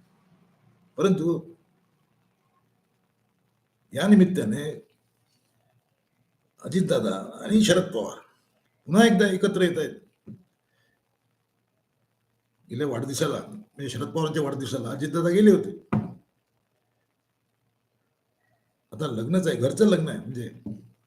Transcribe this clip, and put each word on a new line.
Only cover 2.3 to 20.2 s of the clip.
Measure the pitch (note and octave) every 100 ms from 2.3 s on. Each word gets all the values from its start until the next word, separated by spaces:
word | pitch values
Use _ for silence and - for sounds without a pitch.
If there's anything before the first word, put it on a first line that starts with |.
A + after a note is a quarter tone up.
| _ _ _ _ _ _ _ _ _ _ _ _ _ _ _ _
या | B2+ F#3+
निमित्ताने | G3+ F3+ C#3 G#2+ C3+ D3+ - - _ _ _ _ _ _ _ _ _ _ _ _ _ _ _ _ _
अजितदादा | - F3 - C3+ G#2+ F#2+ - -
आणि | - G#3+
शरद | E3 F3 E3+
पवार | A2+ F#2+ - - _ _ _ _ _ -
पुन्हा | F#3 A#3
एकदा | G3 G#3
एकत्र | F#3 G3 F3+
येत | F3 D#3+
आहेत. | C3 - - _ - - _ _ _ _ _ _ _ _ _ _ _ _ _ _ _ _ _ _ _ _ _ _ -
गेल्या | A#2 C#3+
वाढदिवसाला, | A#2 B2+ C3+ D#3 - -
म्हणजे | - - - C3+
शरद | C#3+ C#3
पवारांच्या | D#3+ D#3 D3+
वाढदिवसाला | C#3 C3+ B2+ C3 A#2
अजितदादा | C3 D3 E3 E3+
गेले | F#3 G#3+
होते. | F#3 - - - - - - _ _ _ _ _ _ _ _ _ _ _ _ _ _ _ _ _ _ _ _ _ _ _ _ _ _ _
आता | G#2+ D3
लग्नच | G#2+ B2 F#3 E3
आहे, | A#2+
घरचं | B2+ D#3+ G#3+
लग्न | D#3+ D3+
आहे, |
म्हणजे | G#2+